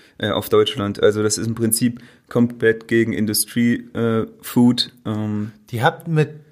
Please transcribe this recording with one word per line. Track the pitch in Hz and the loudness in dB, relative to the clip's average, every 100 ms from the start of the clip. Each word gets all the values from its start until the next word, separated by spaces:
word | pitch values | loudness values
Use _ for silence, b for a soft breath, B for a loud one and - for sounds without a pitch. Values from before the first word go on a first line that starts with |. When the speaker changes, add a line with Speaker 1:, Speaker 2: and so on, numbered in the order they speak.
| b b | b b
Speaker 1:
äh, | 107 | -2
auf | - - | -2 2
Deutschland. | 107 107 - 101 101 | 2 2 0 -4 2
Also | 107 107 | 2 2
das | 107 - | -2 -2
ist | 113 | -4
im | |
Prinzip | 113 113 - 120 117 B B - | -2 -2 0 -2 -2 B B -4
komplett | 123 120 120 113 113 - | 0 0 2 0 0 0
gegen | 113 110 | 0 2
Industrie, | 101 104 107 - 123 120 120 - | 0 -2 -2 -4 0 0 0 -4
äh, | - 113 113 107 - | -4 0 0 -4 -10
Food, | - 123 120 131 - - - | -4 4 4 4 -2 -6 -8
ähm. | 107 107 104 107 - - | -4 -4 -4 -6 -12 -10
Speaker 2:
Die | 117 | -2
hat | 139 170 165 | -2 -2 -4
mit | 156 147 - - | -2 -2 -4 -18